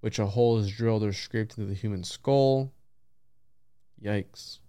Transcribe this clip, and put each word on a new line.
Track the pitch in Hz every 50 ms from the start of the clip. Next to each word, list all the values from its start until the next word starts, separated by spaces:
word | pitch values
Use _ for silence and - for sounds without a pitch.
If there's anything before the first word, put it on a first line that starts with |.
which | - 110 101 -
a | 107
hole | 98 101 120 120 117 113 113
is | 104 98
drilled | 101 110 117 113 113 110 107
or | 104 98
scraped | - - - - 113 110 104 -
into | - 104 98
the | 98
human | 95 - 110 101 92 87
skull. | - - - - - 139 139 135 135 135 135 135 135 - - - - - - - - - - - - - - - - - - - - - - - - - - -
Yikes. | 104 104 104 98 - - - - - - - -